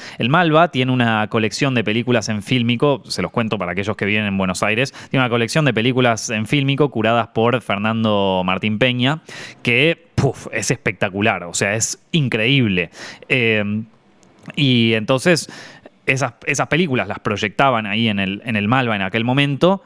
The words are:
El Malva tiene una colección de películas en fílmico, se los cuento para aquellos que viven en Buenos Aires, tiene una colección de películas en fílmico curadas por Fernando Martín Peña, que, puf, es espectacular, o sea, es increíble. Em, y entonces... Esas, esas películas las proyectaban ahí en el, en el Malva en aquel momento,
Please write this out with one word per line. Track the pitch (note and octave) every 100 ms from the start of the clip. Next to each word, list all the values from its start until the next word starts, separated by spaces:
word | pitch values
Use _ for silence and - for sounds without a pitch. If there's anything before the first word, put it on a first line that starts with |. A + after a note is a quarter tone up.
| - -
El | A#2+
Malva | D#3+ F3 D3+ E3+
tiene | B2+ C3
una | B2+ A#2 A2 G#2+
colección | A#2 G#2+ - C#3
de | B2
películas | G2+ A2 A#2+ A#2+ G2+
en | G#2+
fílmico, | G2 B2+ A#2 A#2 D3 B2+ -
se | -
los | F2
cuento | - A2+ G#2
para | F2
aquellos | F2 G2+ G2+
que |
viven | G2+ G#2+ G#2
en | G2
Buenos | F#2+ F#2
Aires, | G#2 A2 C#3 - -
tiene | C#3
una | B2+
colección | A#2 A#2 D#3+
de | D3
películas | A2+ A#2 B2 B2 A2 -
en | G#2+
fílmico | A2 D3 C#3 C3+ A2+
curadas | A2+ G#2+ A#2 A2
por | - A2+ A#2+
Fernando | - G2+ G#2+ A2+ A2 G#2 G2 F#2
Martín | F#2 F#2 G#2+ G#2+
Peña, | B2+ B2 B2 D#3+ - - - -
que, | - A#2+ D#3 D#3+ _
puf, | - C#3 - -
es | A2+ G#2
espectacular, | B2 - G2 G#2+ F#2+ G#2+ F#2+
o | F2
sea, | - G2+
es | A2 - - _
increíble. | E3+ C3 A2+ A2 C#3 A2+ F2+ E2 - - - -
Em, | C3+ A2+ A2 G2+ G#2+ A2+ _ _ _ _ _ -
y | - C#3 B2 A2+
entonces... | A2 A2 C3 F3+ D#3+ - - - - - _ -
Esas, | C3+ C3 - -
esas | C#3 C3
películas | D3+ F3+ B2 F#2+
las | G2+
proyectaban | - G2+ G2+ - C#3 A#2+
ahí | G#2+ G#2 A2+
en | G2+
el, | F#2+ G2+ A#2+
en | A2
el | G#2
Malva | C3 A#2+ G#2
en |
aquel | F#2+ A2+
momento, | A#2 C3 C#3+ C#3 E3+ F#3+